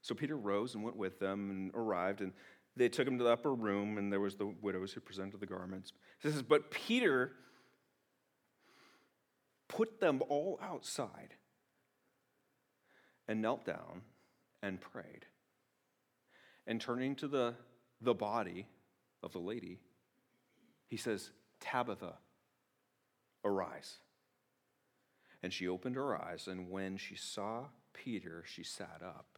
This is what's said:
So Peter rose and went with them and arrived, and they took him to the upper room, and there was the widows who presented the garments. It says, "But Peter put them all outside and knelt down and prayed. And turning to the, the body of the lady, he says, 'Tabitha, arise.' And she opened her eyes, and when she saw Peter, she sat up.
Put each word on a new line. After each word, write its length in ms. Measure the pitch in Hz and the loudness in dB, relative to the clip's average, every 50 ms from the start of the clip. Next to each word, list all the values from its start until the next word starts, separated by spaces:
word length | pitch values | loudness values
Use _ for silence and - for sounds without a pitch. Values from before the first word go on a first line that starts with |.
So 120 | _ - 127 | _ -4 -4
Peter 220 | - 147 139 156 | -2 -2 -2 -2
rose 400 | 143 110 101 98 101 110 123 120 | -2 0 2 2 2 2 0 -2
and 80 | 110 107 | -4 -4
went 140 | 113 - 107 | -4 -4 -2
with 220 | 104 95 95 - | -4 -4 -2 0
them 300 | 101 98 98 101 101 98 | 0 0 0 0 0 -2
and 220 | 98 95 95 95 - | -2 -2 -4 -2 -2
arrived, 460 | - 117 113 101 87 87 95 98 98 | 0 2 2 2 4 4 2 2 0
and 140 | 104 92 87 - - - - - _ _ _ | -2 -6 -6 -8 -18 -20 -20 -20 _ _ _
they 140 | 127 123 120 | 4 4 4
took 180 | - - 135 131 | 6 4 2 2
him 100 | 127 123 | 4 4
to 60 | 123 | 6
the 60 | 120 | 6
upper 240 | 117 120 - 151 135 | 6 6 6 2 0
room, 440 | 120 110 104 101 101 101 104 107 104 | 2 4 4 4 4 2 2 0 0
and 140 | 101 101 | 0 2
there 80 | 101 98 | 2 2
was 160 | 101 98 95 | 2 2 0
the 120 | - 104 101 | -2 -4 -4
widows 440 | 101 82 104 101 95 92 92 98 | -4 -2 -2 0 0 0 -2 -4
who 80 | - - | -6 -8
presented 400 | - - - 98 95 98 98 98 | -12 -10 -8 -6 -6 -6 -6 -8
the 60 | 98 | -8
garments. 480 | 92 92 92 92 92 95 92 95 - - _ _ - - _ | -6 -4 -6 -4 -4 -6 -8 -8 -12 -16 _ _ -20 -20 _
It 120 | - 147 151 | -2 0 0
says, 80 | 147 | 0
"But 280 | 127 113 151 147 147 - | 6 8 8 6 6 4
Peter 640 | - - - - 220 254 254 190 139 127 127 127 - - - - - - - _ _ _ _ _ _ _ _ _ _ _ _ _ _ _ _ _ _ _ _ _ - - - - - - _ _ _ _ _ _ _ _ _ _ _ _ _ _ | -6 -6 0 4 4 6 6 8 6 6 4 2 0 -12 -20 -20 -20 -20 -20 _ _ _ _ _ _ _ _ _ _ _ _ _ _ _ _ _ _ _ _ _ -20 -20 -20 -20 -20 -20 _ _ _ _ _ _ _ _ _ _ _ _ _ _
put 320 | - - 220 226 - - | 2 2 2 2 2 4
them 200 | - 175 143 131 - - | 4 6 6 6 4 2
all 320 | 147 147 151 196 175 - | 2 2 2 0 -2 -2
outside 760 | 190 190 175 135 - - - - 131 104 - - - - - - _ _ _ _ _ _ _ _ _ _ _ _ _ _ _ _ _ _ _ _ _ _ _ _ _ _ _ _ _ _ _ - _ _ _ _ _ - | -4 -6 -8 -8 -6 -6 -4 -4 -4 -4 -6 -14 -16 -16 -18 -20 _ _ _ _ _ _ _ _ _ _ _ _ _ _ _ _ _ _ _ _ _ _ _ _ _ _ _ _ _ _ _ -20 _ _ _ _ _ -2
and 120 | 110 110 | 0 2
knelt 220 | 110 110 127 - - | 4 2 2 2 0
down 360 | - 87 82 80 80 85 90 107 - - _ _ _ _ _ _ _ _ _ | -4 -4 -4 -6 -10 -12 -14 -14 -16 -20 _ _ _ _ _ _ _ _ _
and 200 | - 101 95 90 | -6 -4 -4 -4
prayed. 440 | - - - - 87 - - - - - _ _ _ _ _ _ _ _ _ _ _ _ _ _ _ _ _ _ _ _ _ - - - - - _ - | -8 -10 -12 -12 -12 -12 -16 -18 -20 -20 _ _ _ _ _ _ _ _ _ _ _ _ _ _ _ _ _ _ _ _ _ -20 -20 -20 -20 -16 _ -4
And 140 | 110 113 | -2 -2
turning 340 | - - 120 123 127 135 139 | 0 -2 -2 0 0 0 -2
to 120 | 135 - 143 | -2 -4 0
the, 260 | 143 139 123 120 120 120 - - - _ _ _ _ _ | 2 4 2 2 0 -4 -14 -20 -20 _ _ _ _ _
the 120 | 110 123 120 | 4 4 4
body 540 | 98 107 104 104 117 107 92 87 90 104 - - - _ _ _ _ _ _ _ _ - | 4 4 0 2 0 0 0 -4 -8 -10 -12 -14 -20 _ _ _ _ _ _ _ _ -12
of 80 | 90 | -10
the 80 | - 92 | -8 -6
lady, 400 | 85 92 110 120 95 90 87 101 - _ _ _ _ _ _ _ _ _ _ _ _ _ _ _ _ _ _ _ _ _ | -4 -4 -4 -6 -6 -10 -12 -14 -16 _ _ _ _ _ _ _ _ _ _ _ _ _ _ _ _ _ _ _ _ _
he 80 | - 107 | -8 -4
says, 340 | - 123 107 95 - - - _ _ _ _ _ | 0 0 -2 -2 -2 -8 -16 _ _ _ _ _
'Tabitha, 560 | - - - 127 123 123 101 92 - 87 82 - _ _ _ _ _ _ _ _ _ _ _ _ _ _ _ _ _ _ _ _ _ _ _ _ _ | -8 -2 0 0 0 0 -2 -6 -6 -10 -10 -12 _ _ _ _ _ _ _ _ _ _ _ _ _ _ _ _ _ _ _ _ _ _ _ _ _
arise.' 540 | 104 101 95 90 87 87 - - - - - - _ _ _ _ _ _ _ _ _ _ _ _ _ _ _ _ _ _ _ _ _ _ _ _ _ - - | 2 2 2 0 -2 -4 -10 -12 -14 -16 -18 -20 _ _ _ _ _ _ _ _ _ _ _ _ _ _ _ _ _ _ _ _ _ _ _ _ _ -16 -8
And 100 | - 92 | -6 -4
she 160 | 92 - 92 90 | -4 -2 0 0
opened 280 | 92 92 - 127 123 127 | 0 0 0 -2 -2 -2
her 180 | 135 143 110 | 0 0 0
eyes, 320 | 82 82 82 87 80 - - | -2 -2 -6 -8 -8 -6 -6
and 220 | 92 92 92 90 | -6 -6 -6 -4
when 260 | 92 98 98 95 95 | -4 -4 -2 -2 -4
she 200 | 95 - - 101 | -4 -6 -8 -10
saw 500 | 107 - - - - 98 104 110 117 131 147 - - _ _ | -8 -8 -8 -6 -4 -4 -2 -4 -4 -6 -8 -14 -20 _ _
Peter, 520 | _ - - 135 113 98 - - 82 85 - | _ -12 -8 -4 -4 -4 -4 -6 -10 -10 -12
she 180 | - - - 82 | -12 -12 -10 -10
sat 380 | - - - 101 85 82 82 85 | -10 -8 -10 -10 -12 -12 -12 -12
up. 220 | 92 - - - _ _ | -12 -12 -12 -16 _ _